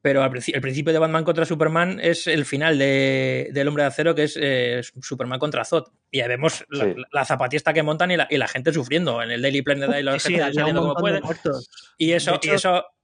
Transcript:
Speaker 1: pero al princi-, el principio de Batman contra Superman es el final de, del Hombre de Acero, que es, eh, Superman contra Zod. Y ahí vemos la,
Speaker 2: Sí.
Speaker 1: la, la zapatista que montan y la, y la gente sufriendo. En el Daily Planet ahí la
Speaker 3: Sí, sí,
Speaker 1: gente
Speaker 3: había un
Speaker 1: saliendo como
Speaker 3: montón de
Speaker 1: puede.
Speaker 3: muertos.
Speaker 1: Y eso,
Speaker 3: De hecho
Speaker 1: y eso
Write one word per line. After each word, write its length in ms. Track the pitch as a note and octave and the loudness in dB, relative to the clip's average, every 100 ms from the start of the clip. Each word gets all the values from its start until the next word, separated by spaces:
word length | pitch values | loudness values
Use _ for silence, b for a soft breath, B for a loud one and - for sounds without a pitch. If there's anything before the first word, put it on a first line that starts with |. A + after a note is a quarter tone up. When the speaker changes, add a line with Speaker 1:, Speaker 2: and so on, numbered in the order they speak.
Speaker 1:
pero 200 | C#3+ C3+ | 2 2
al 80 | C3+ | 2
princi-, 220 | B2+ - | -2 -4
el 60 | C3+ | -4
principio 320 | C3 C3+ D3+ | -4 -2 0
de 80 | D#3+ | 2
Batman 240 | D#3+ D#3+ | 2 0
contra 220 | D#3+ D#3+ D#3+ | 0 0 0
Superman 520 | D#3 D#3 D#3+ F3 F#3+ | 2 2 2 0 0
es 240 | E3+ E3 F3+ | 0 0 0
el 160 | D#3 | -2
final 340 | C#3 C#3 D#3+ D3 | 0 0 2 4
de, 720 | C#3 C3+ C3+ C3+ C3 B2+ C#3 | 4 4 2 2 0 -2 -4
del 120 | C#3 D3 | -2 -2
Hombre 140 | D3 | 2
de 40 | C#3+ | 0
Acero, 260 | C#3 E3 | 2 2
que 100 | D3 | 2
es, 140 | D3+ - | 0 0
eh, 440 | C#3 C3 B2 B2 B2 C3+ | 0 2 0 -2 -6 -14
Superman 380 | - B2+ B2 B2+ | -10 -6 -6 -4
contra 240 | D3+ - | -2 -2
Zod. 220 | A3+ E3 - _ _ | 0 -2 -2 _ _
Y 80 | C3+ | -4
ahí 80 | A#2+ | -2
vemos 380 | B2 D#3 - - | 0 -2 -2 -8
la, 160 | C#3 | -2
Speaker 2:
Sí. 100 | G#2+ F2+ | -2 -2
Speaker 1:
la, 100 | B2+ | -4
la 140 | C#3+ | -2
zapatista 480 | C3 C3 B2+ D3 - | 0 0 0 0 0
que 120 | D#3 | 2
montan 280 | D3+ D#3 F3+ | 0 0 0
y 60 | F3 | 0
la, 100 | C3+ | 0
y 60 | D3 | 0
la 140 | A#2 | 0
gente 240 | C3 C3+ | 0 0
sufriendo. 500 | D#3 A#2+ D#3+ E3 A#2 | 0 0 0 0 -2
En 80 | A#2 | -2
el 100 | A#2+ | -2
Daily 200 | C#3 C#3 | 0 0
Planet 280 | C3+ C#3 C#3 | 0 -2 0
ahí 120 | C#3+ | -2
la 160 | C#3 C3+ | 0 -2
Speaker 3:
Sí, 0 | |
sí, 80 | - | 0
Speaker 1:
gente 100 | F3 | 0
Speaker 3:
había 60 | C#3+ | 0
un 60 | D3 | 0
Speaker 1:
saliendo 260 | - E3+ | 0 2
como 120 | E3+ | 0
Speaker 3:
montón 120 | C#3+ G3+ | 0 0
de 60 | G3 | 0
Speaker 1:
puede. 0 | |
Speaker 3:
muertos. 480 | D#3 E3 E3 C3+ A#2 B B _ | -4 -4 -4 -4 -8 B B _
Speaker 1:
Y 140 | D#3+ | 2
eso, 200 | E3+ D3+ | 2 2
Speaker 3:
De 60 | F3+ | 0
hecho 140 | D#3 | 2
Speaker 1:
y 40 | D3 | 2
eso 280 | F#3 F3+ - _ | 2 0 -2 _